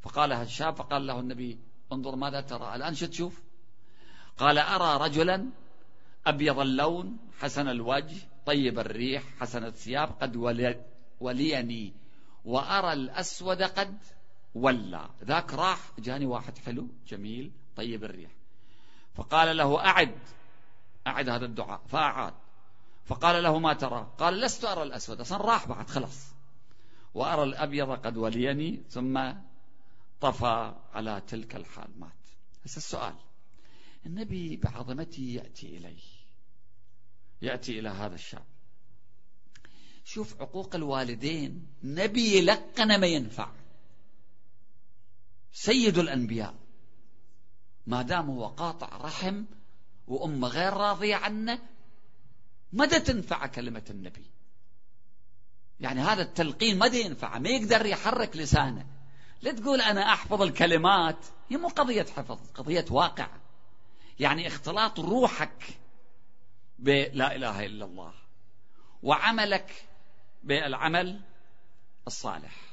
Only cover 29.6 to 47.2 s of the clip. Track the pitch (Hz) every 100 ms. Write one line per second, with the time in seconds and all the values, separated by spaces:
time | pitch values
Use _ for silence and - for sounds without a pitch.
29.6 | - - - - - - 139 - 120 113
30.6 | 110 - - 107 110 101 95 113 107 -
31.6 | 92 - 78 80 82 - - - - -
32.6 | - - - - 113 - - - - -
33.6 | - - - - - 175 220 190 170 151
34.6 | - 120 123 127 160 - 127 120 - -
35.6 | 82 82 87 80 - - - - - -
36.6 | - - - - - - - - 123 123
37.6 | 131 110 107 98 104 87 - - - -
38.6 | - - - - - - - - - -
39.6 | - - - - - - 214 - - 180
40.6 | 190 180 151 135 127 117 139 160 139 143
41.6 | 170 - 131 147 208 214 226 196 175 214
42.6 | - - 214 208 185 160 120 - 107 -
43.6 | - - - - - - - - - -
44.6 | - - - - - - - - - -
45.6 | - 254 226 170 165 135 120 113 104 -
46.6 | - - - - - -